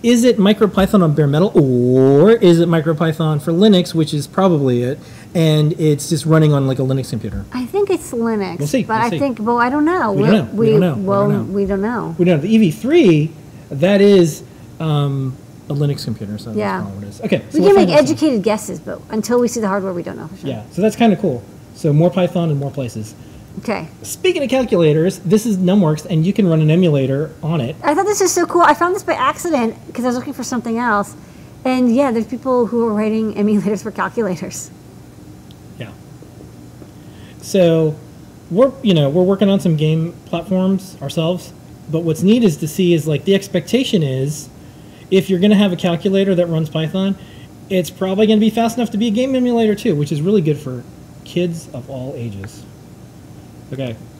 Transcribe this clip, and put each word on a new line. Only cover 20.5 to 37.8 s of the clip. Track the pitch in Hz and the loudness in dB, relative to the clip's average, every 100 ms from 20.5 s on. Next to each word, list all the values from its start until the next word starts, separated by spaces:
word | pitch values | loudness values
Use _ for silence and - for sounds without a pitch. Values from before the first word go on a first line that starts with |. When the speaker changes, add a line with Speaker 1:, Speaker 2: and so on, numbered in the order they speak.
| 113 110 | -10 -10
Speaker 1:
so | - | -2
that's | 214 214 | -2 2
kinda | 233 175 | 2 2
cool. | 180 120 - - - | -2 -4 -10 -20 -20
So | - 160 | -4 0
more | 147 175 | 4 2
Python | 180 175 175 170 | 2 -2 -2 -2
and | 143 | -2
more | 139 | -4
places. | 139 123 110 107 - - - - - | -8 -8 -10 -12 -16 -20 -20 -18 -12
Speaker 2:
Okay. | - 196 165 - | -8 -8 -8 -16
Speaker 1:
Speaking | - - 370 339 | -16 -4 -2 -2
of | 269 | -2
calculators, | 262 247 185 160 151 175 180 | -2 0 2 2 2 0 -2
this | 165 208 233 | 0 0 2
is | 190 | 0
Numworks, | 180 202 160 156 - | 2 2 2 -2 -2
and | 160 165 | -2 0
you | |
can | 202 190 | 0 2
run | 160 | 2
an | 156 | 2
emulator | 165 180 143 131 135 151 - | 4 2 2 0 -2 -4 -8
on | 156 165 | -6 -4
it. | 120 156 | -4 -4
Speaker 2:
I | 269 | -2
thought | 302 392 | 0 0
this | 403 | 0
was | 370 | -2
so | 359 339 | -2 -2
cool. | 349 | 2
I | 339 | 2
found | 294 349 381 | 4 0 -2
this | |
by | - | -4
accident | - 269 302 349 285 226 - - | -2 -2 -4 -4 -2 -2 -6 -14
'cause | - 247 | -6 -4
I | |
was | 247 | -4
looking | 247 | -8
for | 269 | -10
something | 233 247 233 226 | -8 -6 -6 -4
else. | 247 208 196 - - - - - 254 | 0 0 -2 -10 -20 -20 -20 -8 -4
And | 254 247 | 0 2
yeah, | 233 277 | 2 2
there's | 226 220 | 0 -4
people | 247 262 247 226 | -8 -2 -2 0
who | 240 233 | -2 -2
are | |
writing | 208 214 220 220 | -2 -2 -2 -4
<laughs> | 202 | -2
emulators | 208 208 180 208 | 0 0 -2 -4
for | 220 | -6
calculators. | - 185 240 208 170 - - - - - - - - - - - - - - | -6 -6 -4 -4 -4 -8 -12 -16 -20 -20 -20 -20 -20 -20 -20 -20 -20 -20 -18
Speaker 1:
Yeah. | 117 - - - - - - - - - - - - - - - | -18 -18 -20 -20 -20 -20 -20 -20 -20 -20 -20 -20 -20 -20 -20 -20
So | - 196 170 165 | -4 2 4 4